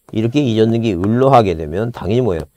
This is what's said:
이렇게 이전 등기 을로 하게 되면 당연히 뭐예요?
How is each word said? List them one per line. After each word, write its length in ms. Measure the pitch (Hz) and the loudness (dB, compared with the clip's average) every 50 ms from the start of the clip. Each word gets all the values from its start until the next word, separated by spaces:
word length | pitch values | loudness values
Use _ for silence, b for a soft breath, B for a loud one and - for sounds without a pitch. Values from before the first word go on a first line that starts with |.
| _ - | _ -8
이렇게 300 | - 107 110 117 120 147 | -4 -4 -2 0 0 0
이전 300 | 147 123 110 110 110 110 | 0 0 2 2 2 2
등기 220 | 113 117 113 117 98 | 2 0 0 -2 -2
을로 360 | 85 90 101 113 123 131 135 | 0 0 0 0 2 4 4
하게 260 | 139 120 110 98 87 | 6 4 4 4 0
되면 360 | 80 82 73 76 95 110 123 | -4 -6 -6 -6 -6 -6 -6
당연히 300 | 123 - - 87 107 123 | -8 -8 -6 -2 -2 0
뭐예요? 200 | 127 110 90 80 73 - _ | 0 -2 -2 -4 -8 -12 _